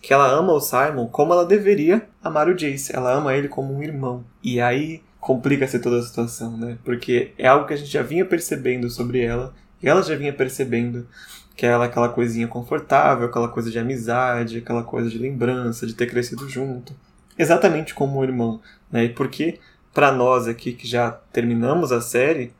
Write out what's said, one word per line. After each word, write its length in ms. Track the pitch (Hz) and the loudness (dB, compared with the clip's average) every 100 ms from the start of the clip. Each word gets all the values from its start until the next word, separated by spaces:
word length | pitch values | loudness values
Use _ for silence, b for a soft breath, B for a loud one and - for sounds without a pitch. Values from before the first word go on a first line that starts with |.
que 120 | - | 4
ela 160 | 135 135 | 6 6
ama 240 | 143 185 | 6 4
o 60 | 151 | 2
Simon 480 | - 127 147 139 117 | 2 2 2 0 -4
como 260 | - 151 | 0 4
ela 120 | 175 175 | 4 4
deveria 640 | 208 190 185 156 214 - _ | 4 4 4 4 2 0 _
amar 240 | 160 156 156 | -4 0 2
o 80 | 175 | 2
Jace. 400 | 151 135 - 135 | -2 -4 -6 -2
Ela 180 | 127 | 0
ama 220 | 135 147 135 | 2 2 0
ele 120 | 139 | -2
como 260 | 139 135 | -6 -6
um 100 | 139 | -6
irmão. 400 | 139 143 131 123 120 _ | -6 -6 -6 -6 -12 _
E 180 | 123 120 | -4 0
aí 420 | 120 127 156 160 _ _ | 2 0 -2 -8 _ _
complica-se 600 | - 131 135 139 131 131 | -2 0 2 2 2 0
toda 200 | 120 120 | 0 0
a 40 | |
situação, 540 | 117 - 117 - 117 113 | -2 -4 -4 -6 -10 -8
né? 200 | 117 120 | -10 -8
Porque 500 | - 120 - 120 - - | -6 -6 0 0 0 0
é 100 | 127 | 4
algo 200 | 143 147 | 4 2
que 60 | |
a 40 | 147 | -6
gente 120 | 147 | -4
já 120 | 151 | -4
vinha 240 | 120 160 185 | -2 -2 0
percebendo 640 | 170 - 143 127 123 120 | -2 -2 -4 -2 -2 -4
sobre 320 | 120 120 127 | -4 -2 0
ela, 320 | 117 117 131 b b _ | 0 -2 -6 b b _
e 60 | - | 2
ela 140 | 175 | 2
já 140 | 160 147 | 2 -4
vinha 180 | 143 | -4
percebendo 720 | 135 131 - 127 117 120 120 120 B B B B - | -2 -4 -2 -2 -2 -2 -6 -12 B B B B -2
que 100 | 120 | 2
ela 200 | 120 120 | 2 2
é 20 | |
aquela 200 | 120 120 | 0 0
coisinha 400 | 117 120 113 117 | 0 -2 -2 -4
confortável, 800 | 120 117 151 - 135 143 131 120 | -6 -6 -6 2 4 4 2 0
aquela 220 | 120 117 | -2 -2
coisa 200 | 117 113 | -4 -6
de 80 | 113 | -4
amizade, 840 | 117 131 113 120 127 120 117 113 | -4 -6 -2 0 0 -2 -4 -8
aquela 220 | 117 120 | -4 -6
coisa 280 | 117 120 117 | -4 -4 -4
de 80 | 113 | -4
lembrança, 680 | 127 135 120 127 120 113 117 | -6 -2 -2 0 -4 -6 -8
de 80 | |
ter 140 | 113 120 | -4 -2
crescido 400 | 120 120 123 135 | -2 -4 -8 -10
junto. 460 | 127 135 123 - 143 _ _ _ - | -8 -6 -8 -12 -20 _ _ _ -2
Exatamente 560 | 160 170 190 156 160 | 2 4 4 2 -6
como 260 | - 139 139 | -4 -4 0
um 40 | |
irmão, 380 | 131 127 117 113 b b _ | -2 0 -2 -4 b b _
né? 160 | 120 117 | 0 0
E 40 | |
porque 500 | 117 131 - 160 - b b _ | 0 -4 -2 -4 -4 b b _
pra 180 | - 143 | 4 4
nós 360 | 131 123 127 113 | 4 4 4 0
aqui 240 | 117 - | -6 -8
que 160 | 120 120 | -10 -4
já 240 | 120 117 | 0 0
terminamos 800 | - _ - 117 117 120 160 151 | -4 _ -2 0 0 2 2 2
a 80 | 120 | 0
série 540 | 117 123 135 156 120 | 0 0 2 0 -4